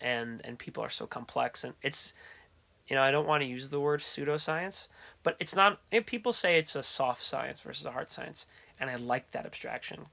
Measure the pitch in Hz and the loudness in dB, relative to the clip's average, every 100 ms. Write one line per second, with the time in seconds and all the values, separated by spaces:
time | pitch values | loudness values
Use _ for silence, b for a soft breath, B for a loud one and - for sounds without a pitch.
0 | 123 120 117 117 120 123 - - 113 - | -2 0 -2 -6 -10 -10 -8 -6 -4 -4
1 | - 117 - 127 123 - 123 - 143 - | -6 -6 -4 0 0 -2 -8 -6 -2 0
2 | - B B B B _ _ _ - 135 | 0 B B B B _ _ _ 0 4
3 | 135 147 151 151 131 127 135 143 147 147 | 6 6 4 4 2 -4 -4 0 2 2
4 | - - 143 151 160 160 190 - - B | -2 -2 0 0 0 0 -2 -6 -10 B
5 | B B 170 - 175 190 202 196 _ 226 | B B -2 0 0 6 6 4 _ 0
6 | 226 240 240 233 185 165 156 143 - - | 2 -2 0 2 4 4 4 -2 -2 0
7 | 131 123 - 135 127 - - - - 127 | 0 0 -4 -4 -4 -8 -10 -8 -6 -6
8 | - - 127 - - B B - 135 123 | -6 -8 -8 -10 -14 B B -8 -6 -4
9 | 120 123 - 135 - - 120 - - - | 0 -2 -2 -8 -6 -8 -8 -8 -8 -12
10 | 151 | -12